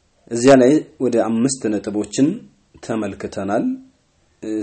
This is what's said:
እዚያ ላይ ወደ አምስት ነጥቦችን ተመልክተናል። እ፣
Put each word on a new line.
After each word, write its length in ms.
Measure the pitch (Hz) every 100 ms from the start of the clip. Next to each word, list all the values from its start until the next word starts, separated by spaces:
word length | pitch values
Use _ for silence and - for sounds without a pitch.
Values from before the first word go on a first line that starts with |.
| _ _ -
እዚያ 220 | 117 131
ላይ 180 | 135 123 156 - -
ወደ 160 | 127 113
አምስት 400 | 107 113 131 - 113
ነጥቦችን 600 | 104 104 104 101 - 147 226 - _ _ _
ተመልክተናል። 840 | - 113 101 90 101 - 98 113 254 262 - _ _ _ _ _
እ፣ 80 | 110 107